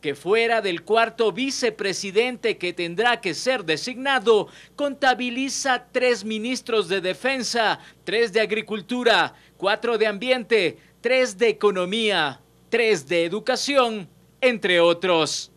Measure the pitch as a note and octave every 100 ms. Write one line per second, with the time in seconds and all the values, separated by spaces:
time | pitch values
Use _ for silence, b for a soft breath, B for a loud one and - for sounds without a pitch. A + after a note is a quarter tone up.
0 | D3+ C#3 F3 A3 A#3 A3+ G3 E3+ - A3
1 | A3+ A3 A3 F#3 C4 B3+ A#3+ A3 G3+ F3
2 | G3 F#3+ B3 B3 A3+ G3 F3 F3 F3 E3+
3 | A#3+ A#3 G3 D3 B3 B3+ E3+ D#3 A#3 A#3+
4 | C4+ C4+ G3 G#3+ D#3 B B - C#4+ C#4
5 | C4+ B3+ B3 A#3+ C4+ - C#4 B3 - -
6 | D3+ A#3+ G#3 A3 A3 B3+ - A3+ F3+ F#3+
7 | F3+ F3 B3 C4+ A#3 A#3+ G#3+ D#3 B B
8 | - G3+ A#3 G3+ G#3 G#3+ G#3+ G#3+ F3 B3
9 | A#3+ G3 D3 b b _ F#3+ G#3+ A#3+ A3+
10 | G#3+ G3+ B3 B3+ A3 A3 F3 A#2+ B B
11 | A#3 B3+ B3+ F#3+ A#3 G#3+ G#3 F#3+ F3+ G#3+
12 | G#3+ F#3+ D3 B2+ _ _ _ A#3 A#3 G3
13 | C3+ E3+ E3+ G3+ G#3+ B3+ - C#4 A#3+ G#3+
14 | E3 _ _ _ C4 A3+ G3 F3 E3+ E3+
15 | F#3 E3+ D3+ - -